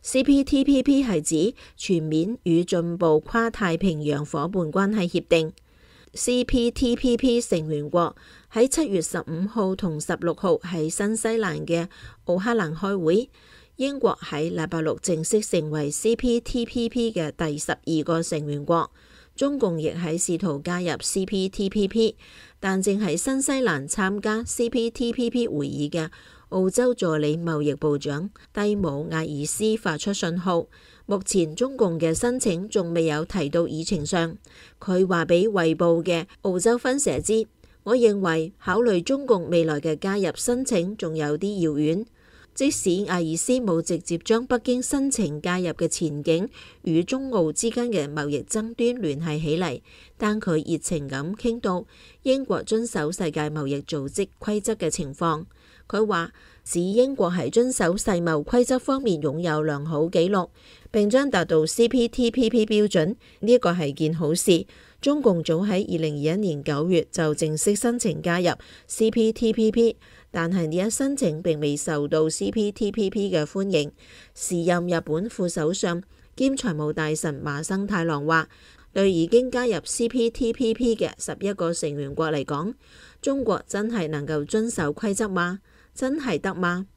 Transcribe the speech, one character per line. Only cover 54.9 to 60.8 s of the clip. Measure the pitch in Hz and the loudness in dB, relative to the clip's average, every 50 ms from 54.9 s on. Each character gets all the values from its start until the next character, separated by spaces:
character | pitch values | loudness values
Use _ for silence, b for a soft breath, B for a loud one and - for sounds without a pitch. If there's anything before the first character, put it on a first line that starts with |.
情 | - - 160 135 | -2 -4 -8 -8
況。 | 139 - 175 165 156 156 165 b b b b b b b b | -6 -2 0 0 0 -2 -6 b b b b b b b b
佢 | - - 202 220 | -4 0 0 2
話， | 208 196 170 165 - b b b b b b b | 2 2 0 -2 -4 b b b b b b b
指 | - - 175 | -4 -2 -2
英 | 175 185 202 233 254 269 277 | -2 2 4 4 4 2 2
國 | - 190 175 | 0 0 0
喺 | 180 180 131 - | 0 -2 -2 2
遵 | 170 226 247 254 247 | 2 2 2 2 0
守 | - 196 165 180 | 0 0 0 0
世 | 208 - 233 | 0 0 0
貿 | 190 170 170 165 160 147 147 | 0 0 0 0 0 0 0
規 | - - 247 247 | 2 2 2 4
則 | - 254 | 4 0
方 | 254 - - 269 269 | -2 0 -2 -2 0
面 | 269 226 175 151 | 0 -2 -2 0
擁 | 147 147 131 160 | 0 -2 -2 -2
有 | 175 170 151 151 156 | -2 0 0 0 0
良 | 156 147 139 143 | 0 -2 -2 -4
好 | 160 160 147 160 | -4 0 0 0
紀 | 170 - 180 165 185 | 2 2 2 2 4
錄， | 208 190 175 - B B B B B B | 2 0 -2 -4 B B B B B B